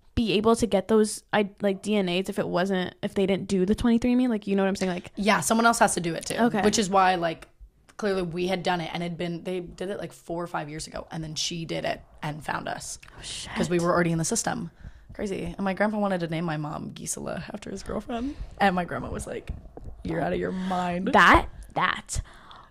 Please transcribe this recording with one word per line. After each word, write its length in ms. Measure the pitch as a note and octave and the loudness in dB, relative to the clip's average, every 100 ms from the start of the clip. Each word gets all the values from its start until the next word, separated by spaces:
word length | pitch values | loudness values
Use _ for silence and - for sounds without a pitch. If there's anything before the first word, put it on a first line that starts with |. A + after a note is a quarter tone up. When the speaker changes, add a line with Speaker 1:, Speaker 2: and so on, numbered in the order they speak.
| _ - | _ -2
Speaker 1:
be 180 | A3+ F3+ | 2 4
able 220 | G#3+ A3+ | 4 4
to 100 | A3 | 4
get 220 | F#3+ - | 2 4
those, 340 | A3 G#3+ - - | 4 4 0 -2
I, 180 | G#3 G3 - | 0 0 0
like, 220 | G#3 G3 | -2 -2
D 140 | G3 G#3+ | 0 0
N 120 | F#3 | 2
As 200 | F3 F#3+ | 0 -2
if 80 | G3+ | -2
it 80 | E3+ | 0
wasn't, 460 | F3 F#3+ F#3+ F3+ - | 0 2 0 -2 -4
if 100 | G3+ - | -6 0
they 120 | F#3+ | 2
didn't 220 | F#3+ F#3+ | 2 0
do 180 | G3 F#3 | 0 2
the 80 | G#3+ | 2
twenty-three 380 | A#3+ A#3 B3 | 4 4 4
and 60 | B3 | 2
me? 100 | B3+ | 2
Like, 180 | A3 - | 0 0
you 100 | G3 | 2
know 60 | |
what 60 | F#3+ | 2
I'm 80 | G3 | 0
saying? 160 | F#3 | -2
Like, 200 | F3+ - - | -4 -8 -4
Speaker 2:
Yeah, 240 | G3+ G3 | 2 2
someone 260 | - A3+ A#3 | 4 4 4
else 140 | A#3 | 6
has 140 | G#3 - | 4 4
to 60 | |
do 140 | E3+ D#3+ | -2 -4
it 100 | - | -4
too. 100 | - | 0
Speaker 1:
Okay. 260 | A#3 A3 | 2 4
Speaker 2:
Which 160 | G#3 G#3+ | 2 2
is 100 | F#3+ | 2
why, 280 | G3 F#3 F#3 | 4 4 4
like, 320 | E3+ D#3+ - _ - _ _ - | 0 -4 -12 _ -20 _ _ -4
clearly 240 | G#3 F#3+ | -2 0
we 240 | F3 E3+ F3+ | -2 -2 0
had 160 | F#3 | 0
done 180 | F3+ F3+ | 0 0
it 100 | D#3+ E3 | -2 -4
and 80 | |
had 160 | F3 E3 | -4 -4
been, 260 | F3 E3+ F#3 | -4 -4 -4
they 160 | F#3 | -6
did 300 | F3 E3 F#3 | -6 -8 -8
it, 80 | G3+ | -6
like, 140 | F3 - | -8 -12
four 280 | - E3+ | -8 -6
or 40 | E3+ | -4
five 240 | E3 D3+ | -6 -6
years 160 | D#3 - | -8 -10
ago, 200 | - - | -10 -10
and 120 | E3 | -8
then 120 | D#3 D#3 | -8 -4
she 300 | - F3 E3 | -4 -4 -6
did 180 | E3 D3+ | -4 -4
it 160 | - - - | -6 -10 -10
and 200 | D#3 D3+ | -8 -8
found 260 | - E3 - | -6 -6 -4
us. 300 | - - - - | -8 -10 -14 -16
Speaker 1:
Oh, 120 | - | -18
shit. 300 | - - - - | -12 -12 -8 -4
Speaker 2:
'Cause 140 | E3 | 0
we 120 | F3 | 2
were 100 | E3+ | 4
already 200 | F3 E3+ | 4 4
in 60 | E3 | 2
the 60 | D#3+ | 0
system. 460 | A3+ - - E3+ - - - - - | 0 -2 -4 -8 -12 -18 -16 -20 -8
Crazy. 400 | G#3 F#3+ E3 - | -6 -4 -6 -6
And 80 | G3 | -4
my 100 | F#3 | 0
grandpa 240 | G#3 G#3+ | 0 0
wanted 220 | G3+ F#3 | 0 0
to 80 | E3+ | -2
name 160 | D#3+ E3+ | -2 -2
my 120 | D3+ | -2
mom 360 | D3+ D#3 - - | -4 -6 -10 -10
Gisela 500 | - - - - D3+ | -10 -8 -6 -8 -8
after 180 | G#3 - | -12 -10
his 120 | G3 | -12
girlfriend. 540 | - - G#3+ A#3 C4 D#4 - - | -6 -8 -6 -6 -6 -8 -10 0
And 140 | G3 F3+ | 2 2
my 100 | E3+ | -2
grandma 260 | B2 A2+ | -6 -6
was 160 | - - | -8 -8
like, 240 | A#2+ - - - - - - - | -10 -10 -12 -12 -16 -14 -12 -6
"You're 160 | E3 | -2
out 100 | F3 | -2
of 60 | F3+ | -2
your 140 | F3+ | -2
mind." 560 | F#3 F#3 F3+ F3+ F3 G3 | -4 -2 -2 -2 -2 2
Speaker 1:
That, 340 | B3 F3+ D4 - - - - | 8 10 8 6 -10 -8 -2
that. 480 | F3+ - - - - - - - - | -2 -2 -4 -6 -6 -10 -20 -20 -20